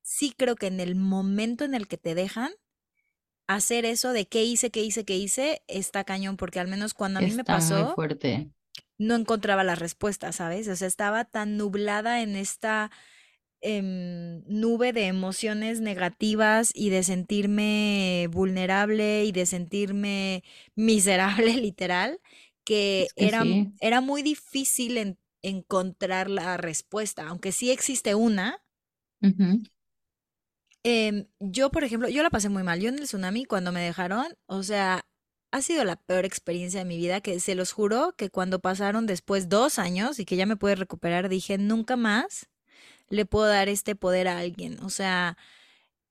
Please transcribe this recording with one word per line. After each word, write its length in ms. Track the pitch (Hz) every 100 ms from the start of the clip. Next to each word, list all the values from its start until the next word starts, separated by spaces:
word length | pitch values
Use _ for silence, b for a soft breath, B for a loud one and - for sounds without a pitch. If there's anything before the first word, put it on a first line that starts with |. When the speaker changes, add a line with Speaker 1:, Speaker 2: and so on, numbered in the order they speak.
Speaker 1:
sí 320 | - - 285 -
creo 180 | 247 233
que 120 | 196
en 120 | 185
el 140 | 180 185
momento 680 | 190 190 196 202 226 240 285
en 80 | 262
el 120 | 196
que 100 | 165
te 180 | 170 165
dejan, 360 | 190 220 269 415 _ _ _ _ _ _ _ _ -
hacer 380 | 202 - 240 226
eso 260 | 233 254
de 140 | 240 190
qué 160 | 226
hice, 280 | 226 233 240
qué 120 | 220
hice, 220 | 214 233 202
qué 100 | 185
hice, 460 | 196 - 285 311 -
está 360 | 190 190 202
cañón, 340 | 196 190 196 196
porque 220 | 180 180
al 80 | 180
menos 260 | 196 214
cuando 260 | - 196 190
a 20 |
mí 100 | 185
me 120 | 226 247
Speaker 2:
Está 140 | 165
muy 260 | 160 196 233
Speaker 1:
pasó, 80 |
Speaker 2:
fuerte. 580 | 359 156 - 131 117 156 _ _ - _ -
Speaker 1:
no 180 | 214 233
encontraba 480 | 220 226 208 196
las 160 | 190 170
respuestas, 580 | 170 - 208 196 - -
¿sabes? 300 | 170 180 220
O 80 | 180
sea, 120 | 185
estaba 380 | - 208 220 233
tan 320 | 220 214 208
nublada 640 | 208 202 208 208 220 240
en 140 | 220 196
esta, 560 | 196 - 220 220 214 b b b b b _ _
em, 800 | 208 208 190 185 180 175 170 165 -
nube 460 | 208 226 233 247
de 140 | 233 190
emociones 760 | 190 185 185 220 214 220 226
negativas 880 | 220 185 180 - 214 214 214 220 233 -
y 140 | 208
de 120 | 190
sentirme 1200 | 180 185 180 208 202 208 208 208 208 202 190 175 170
vulnerable 960 | 170 190 185 185 196 208 214 214 214 214
y 60 |
de 120 | 185 180
sentirme 960 | 180 170 196 202 202 202 196 196 185 - -
<laughs> 160 | - -
miserable, 800 | 220 214 196 185 190 196 226 240
literal, 640 | 214 180 180 180 214 349 b b b _ -
que 460 | 214 202 190 185
Speaker 2:
Es 20 |
que 140 | - 196
Speaker 1:
era, 20 |
Speaker 2:
sí. 440 | 226 226 190 202 -
Speaker 1:
era 200 | 220 247
muy 220 | 262 285
difícil 720 | 294 294 - 277 269 - 240 240
en-, 220 | 202 180 _ _
encontrar 840 | 185 190 - 190 185 - 185 185 190
la 280 | 196 170 175
respuesta, 680 | 170 156 - 214 214 - 156
aunque 220 | 175 196
sí 180 | 185 247
existe 440 | 254 - 262 226 208
una. 480 | 233 202 202 359 _ _ _ _ _ _
Speaker 2:
Ujú. 400 | 196 190 180 214 220 _ _ _ _ _ _ _ _ _ _ _
Speaker 1:
Em, 440 | 233 233 214 208 196 _
yo, 300 | 202 185 269
por 120 | 330
ejemplo, 240 | 277 226 240
yo 140 | 262
la 60 | 330
pasé 200 | 240 202
muy 140 | 196
mal. 160 | 185 170
Yo 100 | 220
en 60 | 277
el 60 | 285
tsunami, 400 | 202 185 220 269
cuando 260 | 202 180
me 100 | 180
dejaron, 560 | 175 170 180 208 311 - -
o 180 | 190
sea, 420 | 190 208 190 185 - _ _ _ _
ha 100 | 269
sido 220 | 269 330
la 140 | 214 165
peor 280 | - 185 185
experiencia 540 | - - 175 180 196
de 60 | 180
mi 120 | 170
vida, 240 | 175 190
que 180 | 202 180
se 160 | - 185
los 160 | 185
juro 400 | - 208 226 330 -
que 120 | 196
cuando 300 | - 185 185
pasaron 460 | 180 190 202 214 226
después 440 | 180 - 196 180
dos 300 | 202 277 -
años 400 | 175 180 233 285
y 60 | 180
que 100 | 185
ya 80 | 190
me 100 | 214
pude 180 | 202 196
recuperar, 540 | 185 170 170 175 190
dije, 280 | 185 - 196
"Nunca 380 | 202 220 220 247
más 520 | 226 208 381 - - _ _ b b b b
le 160 | 202 202
puedo 220 | 208 214
dar 220 | 202 196
este 260 | 202 - 202
poder 320 | 185 185 185
a 100 | 175
alguien". 400 | 175 170 165 160
O 60 | 190
sea, 460 | - 190 180 175 175 b b b b b _ _